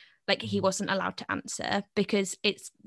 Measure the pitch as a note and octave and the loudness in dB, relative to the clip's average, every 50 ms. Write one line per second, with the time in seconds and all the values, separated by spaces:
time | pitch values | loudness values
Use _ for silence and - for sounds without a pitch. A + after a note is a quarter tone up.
0 | - - _ _ _ - G3 F#3+ - G#2+ G3+ G3+ F#3 F#3+ F#3 - G3+ - F#3+ F#3+ | -20 -20 _ _ _ -2 0 0 0 0 0 2 2 2 2 0 0 0 0 0
1 | F3+ F#3 - - - - - - - - - - - - - G3+ G3 _ - G#3 | 0 -2 -4 -4 -4 -4 -4 -4 -4 -6 -6 -6 -2 0 0 0 -2 _ 0 0
2 | G3 - - G3+ G3 F#3+ - - - G#3 G3 - - - - _ - | 0 2 2 2 2 0 -2 0 0 0 0 0 -4 -18 -18 _ -16